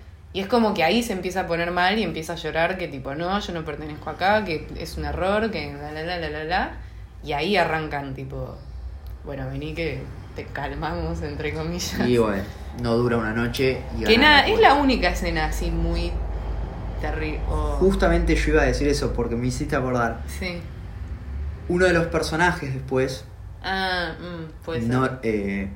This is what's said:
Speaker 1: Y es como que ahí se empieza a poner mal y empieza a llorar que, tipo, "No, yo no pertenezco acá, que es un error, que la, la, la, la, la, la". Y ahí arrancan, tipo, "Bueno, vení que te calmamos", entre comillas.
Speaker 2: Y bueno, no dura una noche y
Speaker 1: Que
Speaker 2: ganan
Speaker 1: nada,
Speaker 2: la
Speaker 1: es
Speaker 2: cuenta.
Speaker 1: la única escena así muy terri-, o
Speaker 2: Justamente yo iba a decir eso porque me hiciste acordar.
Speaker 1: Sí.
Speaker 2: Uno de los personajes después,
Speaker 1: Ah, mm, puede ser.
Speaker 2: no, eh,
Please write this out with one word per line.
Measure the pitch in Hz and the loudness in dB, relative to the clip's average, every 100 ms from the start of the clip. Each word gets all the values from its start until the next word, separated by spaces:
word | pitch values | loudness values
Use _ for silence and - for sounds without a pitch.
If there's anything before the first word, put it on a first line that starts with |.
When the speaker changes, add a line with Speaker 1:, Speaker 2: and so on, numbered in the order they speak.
| - - - | -20 -20 -10
Speaker 1:
Y | 185 | -6
es | 196 | 0
como | 240 214 196 | 4 4 4
que | |
ahí | 165 226 | 4 2
se | 233 | 0
empieza | 190 180 185 | -2 -2 -2
a | 175 | 0
poner | 165 170 | 0 0
mal | 180 180 214 | 2 2 2
y | |
empieza | 185 160 160 | 0 -2 -6
a | 165 | -6
llorar | 160 151 170 190 | -2 2 2 0
que, | 170 | -6
tipo, | 139 131 143 | -6 -6 -4
"No, | 175 202 | -2 -2
yo | - | -4
no | 170 160 | -6 -6
pertenezco | 147 151 151 - | -8 -8 -10 -8
acá, | 151 180 214 190 | -2 2 2 2
que | 156 - - | -4 -6 -10
es | 165 - | -8 -6
un | 147 | -4
error, | 156 180 208 220 | -2 0 2 0
que | 170 147 | -4 -6
la, | 143 147 | -8 -10
la, | 156 | -8
la, | 165 175 | -6 -4
la, | 156 | -4
la, | 151 | -6
la". | 156 185 277 - - - - - | -2 -2 -2 -6 -14 -16 -16 -14
Y | - | -6
ahí | 143 165 196 | -2 2 4
arrancan, | 160 160 151 147 139 | 4 0 -2 -4 -6
tipo, | 131 135 135 127 - - - - - - - 151 | -8 -8 -8 -10 -10 -12 -12 -12 -12 -12 -12 -10
"Bueno, | 139 131 | -8 -6
vení | 135 151 | -6 -6
que | 156 160 131 - - - - | -4 -4 -4 -8 -12 -12 -12
te | 139 | -8
calmamos", | 143 139 143 156 175 165 165 | -6 -6 -4 -4 -2 -4 -4
entre | 156 143 151 | -4 -4 -4
comillas. | 151 160 175 - - 123 | -4 -4 -4 -4 0 4
Speaker 2:
Y | 120 | 6
bueno, | 110 98 95 - - - | 4 2 -4 -8 -10 -4
no | 120 117 | 2 4
dura | 123 117 | 4 2
una | 110 | 2
noche | 113 120 117 131 127 - 113 | 0 0 2 2 2 -4 -2
y | |
Speaker 1:
Que | 113 233 | 4 8
Speaker 2:
ganan | |
Speaker 1:
nada, | 302 285 | 8 8
Speaker 2:
la | 339 | 8
Speaker 1:
es | |
Speaker 2:
cuenta. | 440 427 | 8 8
Speaker 1:
la | 285 | 8
única | 277 220 180 | 6 4 4
escena | 180 175 165 156 | 2 0 0 0
así | - 170 | 0 -2
muy | 165 165 165 170 175 - - - - - - - - | 0 0 0 -2 -2 -4 -4 -4 -4 -6 -6 -8 -4
terri-, | 156 151 156 151 - | -4 -2 -2 -2 -2
o | 156 151 147 | 0 0 4
Speaker 2:
Justamente | 190 196 185 170 165 143 | 4 6 4 4 4 2
yo | - | 4
iba | 151 | 4
a | 135 | 4
decir | 123 147 | 2 2
eso | 139 123 | 2 0
porque | - 117 117 | 0 -2 0
me | 127 | -2
hiciste | 123 147 147 | -2 0 0
acordar. | 127 123 113 113 - | 0 2 0 -2 -8
Speaker 1:
Sí. | - 185 175 170 - - - - - - - - - - | -6 -6 -6 -10 -12 -12 -10 -8 -10 -8 -6 -6 -6 -2
Speaker 2:
Uno | 175 185 | 4 6
de | |
los | 170 165 | 4 2
personajes | 160 - 160 175 165 139 | 0 0 2 2 2 -4
después, | 127 - 131 131 - - - - - | -6 0 2 2 -2 -12 -16 -16 -10
Speaker 1:
Ah, | 180 190 190 180 165 160 | -4 -2 0 0 -2 -6
mm, | 175 170 160 - - | -10 -10 -10 -12 -6
puede | 123 | -2
ser. | 113 | 0
Speaker 2:
no, | 127 127 131 | 2 2 0
eh, | 117 107 98 98 98 | -2 0 0 -2 -4